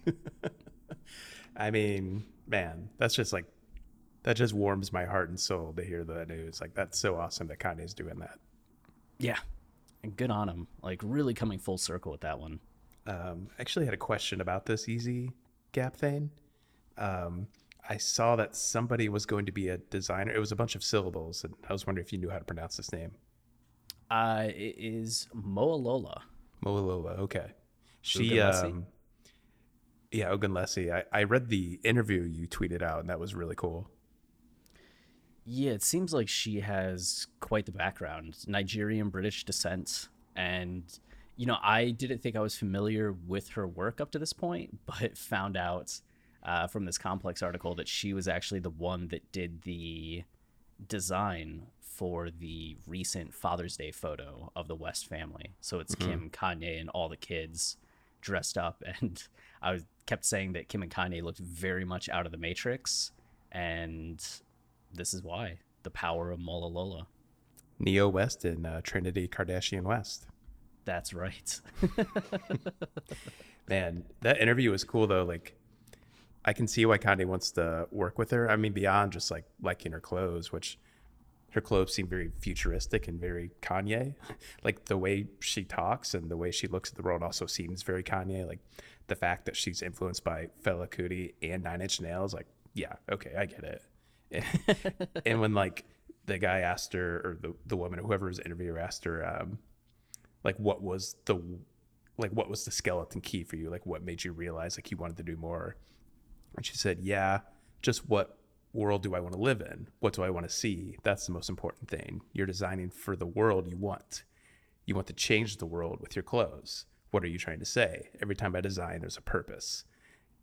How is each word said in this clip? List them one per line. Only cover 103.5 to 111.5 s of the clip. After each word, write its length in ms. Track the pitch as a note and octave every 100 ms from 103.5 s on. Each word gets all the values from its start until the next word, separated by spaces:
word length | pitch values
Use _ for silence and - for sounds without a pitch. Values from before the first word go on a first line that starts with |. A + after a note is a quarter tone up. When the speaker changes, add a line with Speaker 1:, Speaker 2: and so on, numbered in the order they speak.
| D#2+
Speaker 1:
you? 140 | E2
Like, 160 | F2 F#2
what 160 | D#2+
made 180 | F2+ E2+
you 80 | F#2
realize, 440 | E2 E2+ E2 E2+ -
like, 140 | -
you 80 | F2+
wanted 180 | E2+ E2
to 60 |
do 140 | E2+ E2
more? 380 | E2 E2 F2 - - - - - - - - -
And 100 | -
she 100 | -
said, 220 | G#2 F2
"Yeah, 400 | F#2 G2+ F#2+ G2 - - _ -
just 260 | - A#2 -
what 280 | G#2 F#2+ - _ _ _
world 280 | A2+ G#2 G2+
do 120 | F#2+
I 60 | F2+
wanna 180 | F2 F#2
live 240 | A#2 A#2+
in? 260 | - - A2+ _
What 120 | G#2+
do 100 | -
I 60 | F#2
wanna 220 | F2 E2+
see? 480 | - A2+ F2+ F#2 -
That's 220 | G#2+ G2
the 80 | -
most 160 | F2
important 400 | -